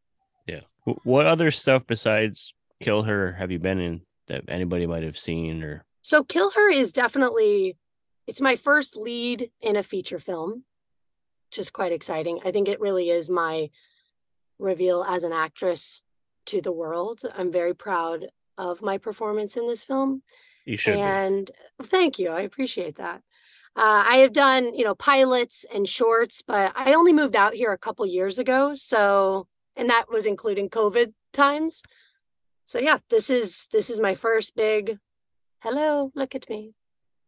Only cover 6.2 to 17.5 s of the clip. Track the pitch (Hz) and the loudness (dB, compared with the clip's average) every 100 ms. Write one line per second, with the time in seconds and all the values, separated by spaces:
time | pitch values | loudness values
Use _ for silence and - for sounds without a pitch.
6.2 | 277 330 392 427 415 277 233 254 233 277 | 2 0 0 2 4 4 0 0 -2 0
7.2 | 247 226 208 202 185 - _ _ _ _ | 0 2 2 2 -2 -6 _ _ _ _
8.2 | - 226 269 240 277 302 269 214 226 233 | -14 -2 0 0 2 2 0 -8 -8 -4
9.2 | 240 240 233 _ 226 208 190 190 - 175 | -4 -4 -8 _ -2 -2 -2 -8 -8 -10
10.2 | - 170 170 240 - _ _ _ _ _ | -8 -8 -8 -10 -16 _ _ _ _ _
11.2 | _ _ _ - 185 - 180 170 - 160 | _ _ _ -12 -10 -4 -4 -4 -4 -4
12.2 | 165 170 185 202 202 208 202 185 170 170 | -4 -4 -2 0 0 -2 -2 0 0 0
13.2 | 160 175 165 160 151 _ _ _ _ _ | 0 -2 -2 -2 -6 _ _ _ _ _
14.2 | _ _ _ - 196 170 180 175 185 180 | _ _ _ -6 -4 0 2 0 0 -4
15.2 | 165 165 156 - 185 165 - - _ _ | -2 -2 -4 -2 -4 -2 -6 -10 _ _
16.2 | _ _ - 202 185 165 160 170 202 226 | _ _ -6 -4 -4 -6 -4 -4 -6 -8
17.2 | 254 - 180 | -10 -6 -2